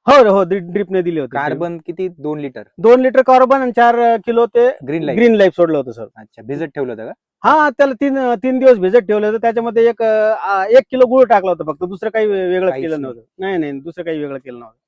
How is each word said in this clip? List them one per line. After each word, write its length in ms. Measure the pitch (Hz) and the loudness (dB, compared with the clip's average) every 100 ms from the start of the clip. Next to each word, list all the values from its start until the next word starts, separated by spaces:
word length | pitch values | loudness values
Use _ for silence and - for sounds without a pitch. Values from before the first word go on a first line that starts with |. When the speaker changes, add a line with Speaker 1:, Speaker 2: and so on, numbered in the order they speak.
Speaker 1:
हो, 280 | - 277 220 | 4 4 6
हो, 140 | 190 | 2
ड्रि-, 280 | 180 196 175 | 0 -4 -4
ड्रिपने 300 | 185 190 190 | -6 -4 -2
दिले 180 | 175 165 | -2 -4
होते. 160 | 131 139 | -6 -6
Speaker 2:
कार्बन 420 | 147 151 170 170 | -6 -6 -8 -10
किती? 300 | 160 170 185 | -14 -8 -8
दोन 320 | 170 143 151 | -8 -8 -8
लिटर? 220 | 143 127 104 - | -8 -12 -20 -2
Speaker 1:
दोन 220 | 196 247 | 4 4
लिटर 220 | 254 254 | 4 2
कार्बन 380 | 262 254 254 269 | 4 4 4 2
आणि 120 | 254 240 | 0 2
चार 400 | 240 233 240 226 - | 2 4 2 0 0
किलो 200 | 233 233 | 0 0
ते 240 | 233 240 - 131 | 2 0 0 -8
Speaker 2:
ग्रीन 140 | 156 | -6
लाईफ. 160 | 147 139 | -4 4
Speaker 1:
ग्रीन 160 | 233 | 4
लाईफ 180 | 220 190 165 | 6 2 2
सोडलं 220 | 170 156 | 0 0
होतं 140 | 131 | -4
सर. 120 | 113 110 - | -6 -16 -18
Speaker 2:
अच्छा, 260 | 110 _ | -20 _
भिजत 220 | 110 143 | -14 -10
ठेवलं 280 | 160 147 127 | -10 -8 -8
होतं 160 | 110 113 | -8 -12
का? 40 | 208 _ _ | -16 _ _
Speaker 1:
हा, 260 | 208 302 302 | 0 2 0
त्याला 220 | 247 277 | 0 -2
तीन, 420 | 247 285 269 254 | 0 -4 -2 -2
तीन 240 | 240 254 262 | -2 -2 2
दिवस 200 | 262 240 | 4 4
भिजत 200 | 185 233 | 4 0
ठेवलं 280 | 196 214 208 | 0 -2 -2
होतं. 120 | 220 | -2
त्याच्यामध्ये 500 | 233 226 226 226 226 | -2 -2 -4 0 0
एक, 140 | 220 | 2
अ, 600 | 220 214 214 220 165 196 196 | 0 0 0 -2 -2 -2 2
एक 140 | 240 - | 2 2
किलो 160 | 254 254 | 0 2
गुळ 180 | 262 | 4
टाकला 260 | 247 214 185 | 4 4 0
होता 220 | 170 156 | -4 -6
फक्त, 120 | 151 | -8
दुसरं 260 | 180 190 214 | -8 -8 -6
काही 160 | 220 214 | -4 -2
वे-, 220 | 196 185 | -2 -2
वेगळं 220 | 185 185 | -2 -2
Speaker 2:
काहीच 140 | 165 | -4
Speaker 1:
केलं 180 | 160 156 | -6 -6
Speaker 2:
नाही. 0 | |
Speaker 1:
नव्हतं. 180 | 135 117 110 _ | -8 -14 _ _
नाही, 200 | 190 185 | -6 -4
नाही, 140 | 151 | -4
दुसरं 320 | 139 147 170 | -8 -12 -12
काही 140 | 170 160 | -8 -6
वेगळं 200 | 147 135 | -8 -10
केलं 200 | 131 120 | -14 -18
नव्हतं. 200 | 117 _ | -20 _